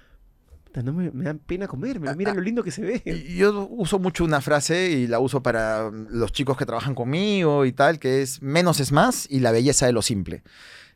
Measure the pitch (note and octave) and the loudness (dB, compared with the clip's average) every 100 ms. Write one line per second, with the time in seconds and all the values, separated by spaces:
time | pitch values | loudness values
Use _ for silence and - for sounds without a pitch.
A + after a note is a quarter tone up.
0 | _ _ _ _ _ - _ C3+ B2 E3 | _ _ _ _ _ -20 _ -8 -4 -4
1 | F3 B2+ C#3+ D#3 - F3+ G3 C3+ A#3 A#3+ | -4 -4 -6 -8 -8 -8 -6 -8 -8 -6
2 | C3+ D3+ G#3 G3 F#3 A#3+ E3+ F#3 F#3+ A#3 | -6 -4 -4 -2 -2 -4 -6 -6 -6 -6
3 | - E3 - F3 G3+ G3+ G3 A#3+ E3+ F#3+ | -6 -10 -8 2 2 2 -6 -4 -2 0
4 | F#3 E3 E3+ D3 C#3 D3 - E3+ F#3 C#3+ | 0 0 2 2 2 0 2 0 2 2
5 | A#2+ A#2 C3 C3 B2 A2+ A2 A2 A2 A2 | 2 2 2 0 0 0 0 -2 -4 -8
6 | A2 A#2 G#2+ - C3+ C3+ C#3 A2+ C3 C3 | -8 -2 -2 0 -2 -2 -2 -4 -4 -4
7 | A#2+ D#3+ G#3 G3+ D#3+ C#3+ C3 - C#3+ D#3+ | -2 -2 0 2 2 4 2 4 2 4
8 | C3 C3+ C3+ - C3+ D#3+ F3+ D#3 C3+ D3 | 0 0 0 -6 0 2 4 2 2 4
9 | A#3+ - - C3+ A#2+ A2+ C3+ C3+ B2+ A#2 | 4 2 -2 2 4 4 4 4 4 2
10 | - G2+ E2 E2 _ - - - - | 0 -2 -4 -8 _ -20 -20 -20 -20